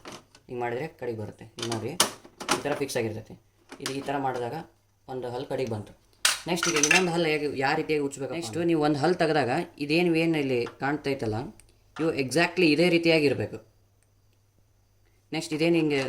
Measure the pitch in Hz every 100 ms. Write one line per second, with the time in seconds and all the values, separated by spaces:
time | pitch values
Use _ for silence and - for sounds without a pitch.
0 | - - - - - 123 120 120 160 -
1 | 123 110 104 - 113 - 117 113 110 151
2 | - - - - - 123 143 147 139 131
3 | 113 110 - - _ _ _ - 135 135
4 | 139 139 135 123 120 151 165 _ _ _
5 | - 131 123 123 143 131 123 107 101 -
6 | _ _ - - 160 175 170 151 151 175
7 | 180 170 160 151 147 131 135 160 156 151
8 | 139 131 131 151 160 156 170 160 151 143
9 | 156 180 160 151 123 147 170 - 143 165
10 | 180 160 165 156 135 123 120 - 135 147
11 | 139 135 110 107 175 - _ _ _ -
12 | 160 139 127 139 175 190 165 147 175 170
13 | 165 160 143 113 104 - - _ _ _
14 | _ _ _ _ _ _ _ _ _ _
15 | _ _ _ 156 156 151 165 170 156 143